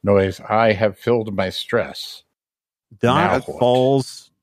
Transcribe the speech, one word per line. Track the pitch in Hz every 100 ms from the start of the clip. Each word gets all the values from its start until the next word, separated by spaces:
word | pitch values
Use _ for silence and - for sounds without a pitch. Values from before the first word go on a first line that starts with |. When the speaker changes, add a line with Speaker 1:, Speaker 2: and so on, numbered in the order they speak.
Speaker 1:
noise. | 101 101 95 92
I | - 107 113
have | 98 107 92
filled | - 120 110 98
my | 95
stress. | - - 117 82 - - - _ _ _ _ _ _ _ -
Speaker 2:
Doc | 117 139
Speaker 1:
Now | 196 165
what? | - -
Speaker 2:
falls | 123 127 127 139 127 - - _